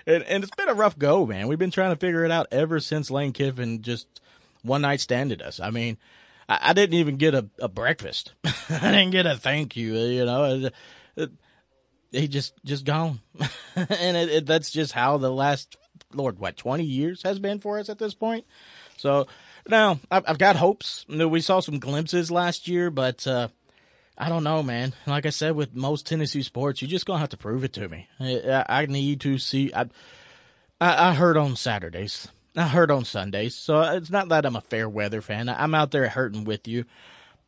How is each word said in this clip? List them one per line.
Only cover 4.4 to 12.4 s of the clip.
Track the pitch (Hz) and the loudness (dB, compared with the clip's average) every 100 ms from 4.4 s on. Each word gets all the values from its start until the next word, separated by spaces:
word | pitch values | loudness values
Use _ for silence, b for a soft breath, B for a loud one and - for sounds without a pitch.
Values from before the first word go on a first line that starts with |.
| b b | b b
one | 113 139 | -2 0
night | 143 143 | 0 0
standed | - 123 139 110 | 0 0 0 -4
us. | 62 - | -8 -8
I | 95 | -6
mean, | 117 117 110 b b b b b | -4 -4 -6 b b b b b
I, | 104 - | 2 4
I | |
didn't | 180 196 | 4 4
even | 170 151 135 | 4 2 4
get | 156 | 4
a, | 135 104 - | 4 0 -6
a | 120 | -6
breakfast. | 92 120 160 85 - - _ | -2 -2 -2 -4 -10 -12 _
<laughs> | |
I | 156 - - 156 208 | -6 -6 -6 -2 2
didn't | 202 185 | 4 4
get | 185 170 | 2 2
a | 127 | 0
thank | 131 147 131 120 | 0 -2 -2 -4
you, | 113 | -2
you | 110 120 123 | 0 0 0
know. | 120 127 | 0 2
It, | 143 131 131 b b b b - | 2 0 -2 b b b b -8
it, | 151 - _ _ _ _ _ _ _ | -8 -10 _ _ _ _ _ _ _
he | 127 147 | -2 -2
just, | 139 | -2